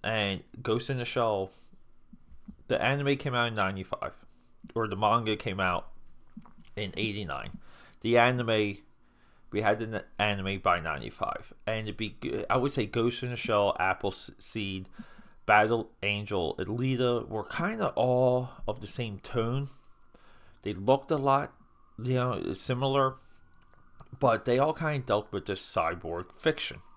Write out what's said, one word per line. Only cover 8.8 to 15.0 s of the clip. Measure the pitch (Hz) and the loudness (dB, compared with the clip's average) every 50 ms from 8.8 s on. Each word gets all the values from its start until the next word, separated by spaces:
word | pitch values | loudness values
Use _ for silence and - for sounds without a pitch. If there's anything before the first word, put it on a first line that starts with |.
| - - - - - - _ _ - - - - - - | -14 -20 -20 -20 -20 -20 _ _ -20 -20 -20 -20 -18 -6
we | - 104 | -4 0
had | 107 104 107 110 | 4 4 2 2
an | 113 110 113 101 - - - - | 0 -6 -6 -8 -8 -8 -2 0
anime | 104 107 101 98 95 95 98 95 | 0 0 2 0 -2 -2 -4 0
by | - 95 87 87 | 2 2 2 4
ninety-five, | 80 82 76 69 58 58 - - - - - - - - - - - | 2 -2 -4 -4 -6 -10 -6 -4 -4 -4 -4 -6 -8 -14 -18 -8 -6
and | - 110 110 110 107 | -4 -4 -4 -4 -6
it'd | 104 - | -6 -6
be | 110 107 - - | -6 -8 -6 -6
g-, | - - - - - - | -6 -4 -4 -4 -2 0
I | - 131 | 2 2
would | 123 143 | 2 2
say | 135 131 113 | 0 0 -2
Ghost | 98 - 120 117 123 120 - - | 0 0 2 2 2 2 0 -6
in | 123 | -6
the | 123 | -6
Shell, | 113 - - 110 104 101 98 - - | -6 -2 2 4 4 4 4 4 2
Appleseed, | 90 95 92 - - 101 92 - - - - - - - - 113 104 98 95 92 92 - - - | 2 0 0 0 -2 -4 -4 -4 -10 -12 -12 -14 -12 -8 -6 -4 -4 -4 -4 -6 -8 -10 -14 -16